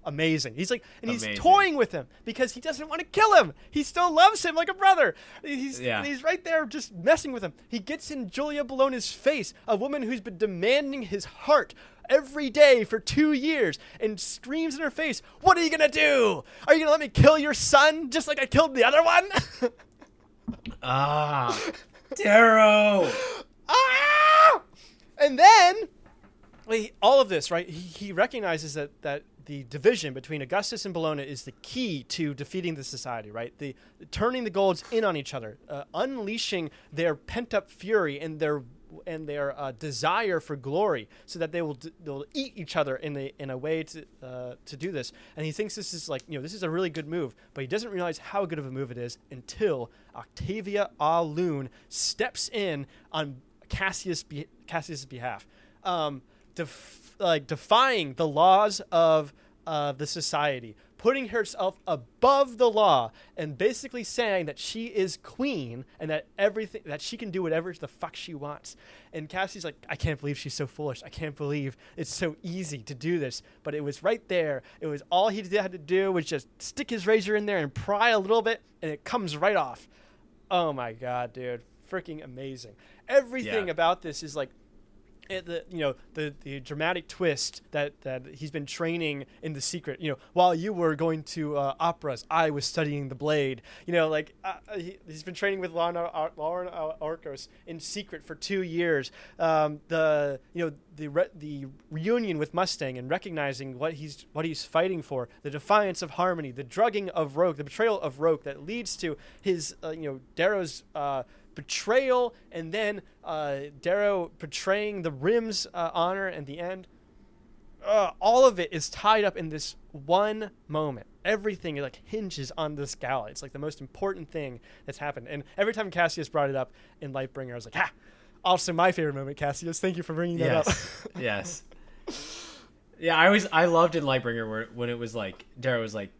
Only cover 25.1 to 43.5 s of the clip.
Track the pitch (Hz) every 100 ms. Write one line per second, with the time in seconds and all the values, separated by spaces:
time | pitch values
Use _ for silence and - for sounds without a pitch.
25.1 | - 294 262 370 440 359 403 440 _ -
26.1 | _ - _ - - - 226 208 - 208
27.1 | 269 220 170 - 170 180 160 180 - 202
28.1 | 175 247 247 196 160 156 151 147 _ 151
29.1 | 143 - - 143 143 120 147 165 233 156
30.1 | 127 123 151 131 196 208 226 196 170 160
31.1 | 147 139 135 - - - 247 240 147 120
32.1 | - 151 135 143 185 175 156 131 131 135
33.1 | 117 107 110 120 _ 143 127 _ _ -
34.1 | - 226 254 226 185 196 170 - 226 208
35.1 | 160 135 139 110 104 - 139 - 165 262
36.1 | 262 202 226 - 190 156 - _ 147 170
37.1 | 147 - 233 240 208 - - 185 220 160
38.1 | 143 160 156 151 147 120 - - 160 -
39.1 | 160 151 143 139 139 139 117 156 120 160
40.1 | 196 220 170 - 143 135 160 208 139 104
41.1 | - - 175 160 175 156 131 160 _ 160
42.1 | 139 147 285 269 214 156 170 139 131 156
43.1 | 139 135 - 139